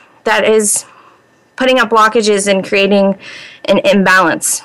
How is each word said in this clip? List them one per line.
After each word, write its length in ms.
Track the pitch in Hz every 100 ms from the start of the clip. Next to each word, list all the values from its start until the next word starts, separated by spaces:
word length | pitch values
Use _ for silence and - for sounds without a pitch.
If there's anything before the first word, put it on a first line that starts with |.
| - _
that 200 | - 214
is 400 | 202 220 208 - - - - _ _ _ _
putting 240 | - 254 254
up 100 | 220
blockages 580 | 226 214 233 214 202 202
and 200 | 190 180
creating 500 | 202 196 202 196 196 - - - -
an 140 | - 202
imbalance 800 | 196 196 190 185 170 - - -